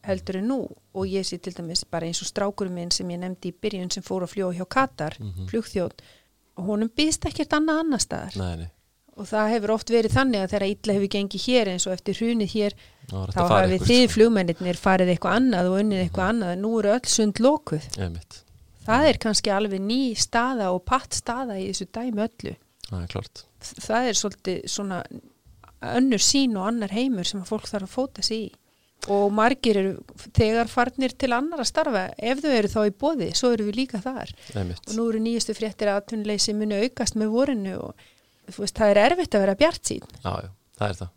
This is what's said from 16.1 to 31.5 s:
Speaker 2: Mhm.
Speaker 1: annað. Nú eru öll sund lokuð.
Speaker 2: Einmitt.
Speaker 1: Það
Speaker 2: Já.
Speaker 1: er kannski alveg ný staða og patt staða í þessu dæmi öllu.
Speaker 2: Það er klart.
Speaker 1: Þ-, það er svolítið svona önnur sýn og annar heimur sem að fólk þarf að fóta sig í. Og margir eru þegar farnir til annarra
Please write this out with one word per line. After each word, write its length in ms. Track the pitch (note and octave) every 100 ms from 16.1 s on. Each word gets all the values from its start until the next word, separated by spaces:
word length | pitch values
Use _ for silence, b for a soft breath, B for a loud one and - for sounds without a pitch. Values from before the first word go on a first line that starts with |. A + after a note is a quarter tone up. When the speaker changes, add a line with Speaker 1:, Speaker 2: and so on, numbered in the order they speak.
| - F#3
Speaker 2:
Mhm. 140 | A#3
Speaker 1:
annað. 160 | F3+ F3+
Nú 200 | G#3 A3+
eru 100 | G3+
öll 160 | A#3 -
sund 280 | - G#3+ G3
lokuð. 440 | A#3+ D4+ - D#3 - -
Speaker 2:
Einmitt. 440 | F#2 E2 - - _ - - - -
Speaker 1:
Það 180 | A#3
Speaker 2:
Já. 60 | D4+
Speaker 1:
er 80 | -
kannski 340 | A3+ G#3 -
alveg 280 | G3 G#3+ F#3+
ný 340 | G3 B3 C4 G#3+
staða 560 | - A#3 B3 C4 F#3+
og 120 | F3+ -
patt 260 | B3+ -
staða 420 | - - A#3+ C4 G3
í 120 | F#3+
þessu 160 | F#3+ F#3
dæmi 360 | A3 B3 G#3+ A3+
öllu. 280 | _ - - _ _ -
Speaker 2:
Það 140 | F#2+
er 40 | F2
klart. 360 | F#2+ - - - _
Speaker 1:
Þ-, 180 | - -
það 280 | - A3 B3+
er 60 |
svolítið 500 | G3 G#3 F#3 - F3+ -
svona 380 | - G3+ F3+ - - - _ _ - - _
önnur 360 | - A#3+ C4 G#3+
sýn 380 | - C#4 C4+ G#3
og 100 | F#3+
annar 220 | A#3 G3+
heimur 360 | G3+ C4+ A3 F3
sem 160 | G3+
að 60 | F3+
fólk 200 | G#3+ -
þarf 140 | G#3
að 120 | F#3+ -
fóta 280 | C4+ -
sig 280 | - A3 G#3
í. 20 | - _ _ _ _ -
Og 220 | G3+ G3+
margir 420 | G#3+ A3+ C4+ A#3 G3+
eru 260 | G3 F3+ - - -
þegar 340 | - A3 A3+ A#3
farnir 400 | - A#3+ C4 C4 -
til 120 | C4+
annarra 320 | A#3+ D4+